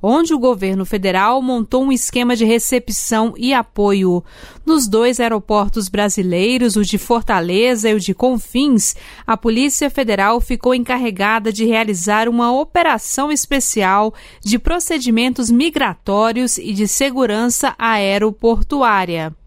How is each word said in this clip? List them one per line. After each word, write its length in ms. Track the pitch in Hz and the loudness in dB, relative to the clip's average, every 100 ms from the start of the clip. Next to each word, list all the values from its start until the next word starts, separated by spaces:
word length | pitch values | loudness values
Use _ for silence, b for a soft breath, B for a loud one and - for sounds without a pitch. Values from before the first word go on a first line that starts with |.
onde 300 | 196 277 330 | 2 2 2
o 40 | 311 | 2
governo 480 | 247 226 190 190 185 | 2 0 -2 -2 -2
federal 560 | 208 190 185 202 262 | -2 0 2 2 2
montou 440 | 254 247 214 254 269 | 0 -2 0 0 2
um 40 | |
esquema 460 | 254 - 247 240 233 | 0 0 -2 0 2
de 80 | |
recepção 920 | 220 233 - 247 240 202 - 226 226 - | 2 2 2 -2 -2 -6 -2 0 0 -2
e 160 | 240 | 0
apoio. 680 | 269 226 - 202 196 185 175 B B B B - | 0 -2 -2 0 2 2 0 B B B B 0
Nos 240 | 320 233 | 2 2
dois 320 | 214 240 247 | 2 2 2
aeroportos 680 | 233 220 202 208 208 - 190 | 0 -2 0 0 2 -2 -2
brasileiros, 880 | 202 208 196 185 175 202 254 240 208 | 0 0 0 0 0 2 2 2 2
o 80 | |
de 140 | 208 208 | 0 -2
Fortaleza 920 | - 233 - 202 170 185 240 240 220 | 0 -2 0 -2 0 2 2 2 0
e 40 | |
o 60 | 214 | 0
de 140 | 185 | -2
Confins, 800 | 185 247 240 - 240 294 233 - - B B B | 0 0 0 -4 -2 2 2 0 -6 B B B
a 120 | 220 | -2
Polícia 520 | 233 226 277 262 285 | 0 0 0 0 -2
Federal 520 | 277 240 202 196 233 | -2 -2 0 2 0
ficou 340 | - 240 247 254 | 0 -2 0 0
encarregada 760 | 240 254 240 185 202 220 214 | 0 -2 -2 -2 0 0 -2
de 140 | 208 | -2
realizar 640 | 226 226 220 190 170 214 226 | 0 0 0 -2 0 0 2
uma 240 | 233 240 | 0 0
operação 800 | 254 311 359 339 233 - - 285 | 0 0 0 2 0 -4 -4 -2
especial 840 | 294 - 277 - - 190 196 214 B B B | -2 -2 -2 -2 0 2 2 0 B B B
de 160 | 208 233 | -2 0
procedimentos 920 | - 339 - 330 247 226 247 247 226 | 0 -2 -2 -4 0 2 0 -2 2
migratórios 1080 | 233 320 320 247 180 - 202 220 233 254 - | 2 2 0 -2 -4 -2 0 0 0 -2 -4
e 160 | - | -6
de 160 | 202 208 | -2 -2
segurança 840 | - 277 254 247 208 240 233 277 277 | 0 -2 0 0 0 -2 0 -4 -2
aeroportuária. 1500 | 226 220 196 196 214 208 233 226 - 285 247 202 185 165 160 156 | -2 0 0 0 0 0 0 0 0 0 2 2 0 -4 -6 -10